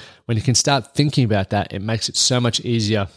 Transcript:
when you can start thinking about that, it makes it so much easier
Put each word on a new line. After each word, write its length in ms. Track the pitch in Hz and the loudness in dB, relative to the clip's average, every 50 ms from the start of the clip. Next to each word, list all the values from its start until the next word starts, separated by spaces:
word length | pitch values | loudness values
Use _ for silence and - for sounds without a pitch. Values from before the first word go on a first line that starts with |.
| - - - _ _ | -8 -20 -20 _ _
when 100 | - 117 | -4 -2
you 60 | 107 | 0
can 140 | - 127 117 | 2 2 2
start 400 | - - 151 143 131 107 - - | 2 2 2 2 0 -2 -2 -2
thinking 280 | - 147 151 - 151 127 | 0 0 2 2 2 2
about 280 | 101 107 98 95 - | 2 2 0 0 0
that, 200 | 107 101 95 - | 0 -2 -2 -2
it 120 | - 98 98 | -6 -6 -4
makes 260 | 110 113 107 - - | -4 -4 -2 -4 -4
it 80 | - | -2
so 240 | - - - 127 123 | -2 0 0 0 0
much 180 | 123 117 - - | 0 0 -2 -2
easier 460 | - 120 117 113 107 104 110 104 98 - - | -2 -2 -2 0 0 0 0 0 -2 -4 -8